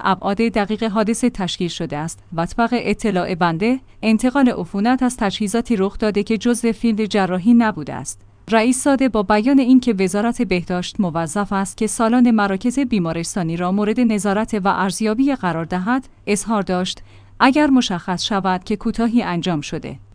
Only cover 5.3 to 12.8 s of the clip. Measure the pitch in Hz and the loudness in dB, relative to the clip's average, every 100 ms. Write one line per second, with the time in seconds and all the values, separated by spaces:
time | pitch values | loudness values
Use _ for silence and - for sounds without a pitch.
5.3 | - 208 233 233 220 190 - 214 202 202 | -2 -2 -2 0 0 0 0 -2 0 0
6.3 | 220 240 240 233 220 233 214 214 208 185 | 0 0 0 0 0 0 0 0 0 0
7.3 | 185 190 233 220 160 139 131 139 - - | 0 4 4 4 0 -8 -10 -10 -14 -18
8.3 | _ - 226 226 254 294 269 262 214 196 | _ 0 2 2 2 2 2 2 0 2
9.3 | 214 233 277 247 262 247 196 190 202 233 | 2 4 4 6 6 4 2 0 0 0
10.3 | 240 233 180 160 180 175 - 180 165 165 | -2 -2 -2 -2 -4 -4 -4 -2 -2 -4
11.3 | 208 202 196 196 - 214 - 226 247 247 | -4 -2 -2 -4 -4 -4 0 2 4 6
12.3 | 220 202 190 247 247 | 4 2 0 -2 -2